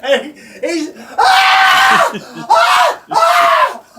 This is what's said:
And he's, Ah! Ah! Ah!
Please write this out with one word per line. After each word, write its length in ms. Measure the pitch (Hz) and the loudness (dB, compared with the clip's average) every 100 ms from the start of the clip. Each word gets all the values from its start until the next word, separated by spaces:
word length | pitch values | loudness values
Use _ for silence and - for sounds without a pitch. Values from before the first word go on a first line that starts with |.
And 340 | 247 262 262 - | -2 -4 -4 -18
he's, 560 | - - 285 339 302 - - - | -20 -12 -8 -6 -8 -12 -18 -2
Ah! 920 | 453 381 381 381 381 370 381 381 220 214 - - | 2 4 2 2 2 2 2 2 0 -4 -14 -16
Ah! 640 | - - - - - - - | 0 2 2 2 0 -2 -6
Ah! 880 | - 659 - 698 - 539 - - | -2 0 2 2 2 -2 -4 -20